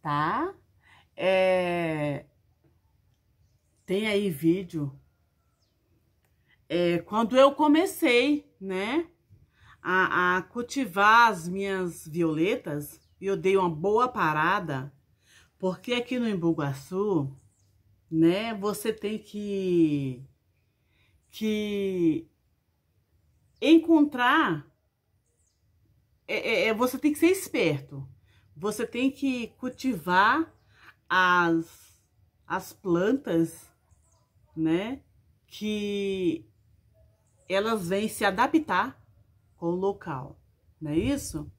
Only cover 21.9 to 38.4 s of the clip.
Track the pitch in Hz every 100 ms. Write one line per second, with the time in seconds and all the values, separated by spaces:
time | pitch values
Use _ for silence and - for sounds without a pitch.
21.9 | 185 165 151 - _ _ _ _ _ _
22.9 | _ _ _ _ _ _ _ 262 330 320
23.9 | 320 294 247 247 302 262 156 - _ _
24.9 | _ _ _ _ _ _ _ _ _ _
25.9 | _ _ _ - 202 - 214 208 214 247
26.9 | 269 302 294 330 381 - 269 175 139 -
27.9 | 139 135 - _ _ _ 143 196 208 226
28.9 | 240 262 269 269 247 233 _ 254 - 262
29.9 | 202 160 180 214 285 330 _ _ _ -
30.9 | _ _ 185 180 180 170 165 165 - -
31.9 | _ _ _ _ _ _ 180 - - 190
32.9 | 170 196 269 - 165 165 - - _ _
33.9 | _ _ _ _ _ _ 156 160 170 214
34.9 | 277 _ _ _ _ _ - 214 214 202
35.9 | 202 196 190 175 - - _ _ _ _
36.9 | _ _ _ _ _ _ 190 220 220 170
37.9 | 196 214 - 208 190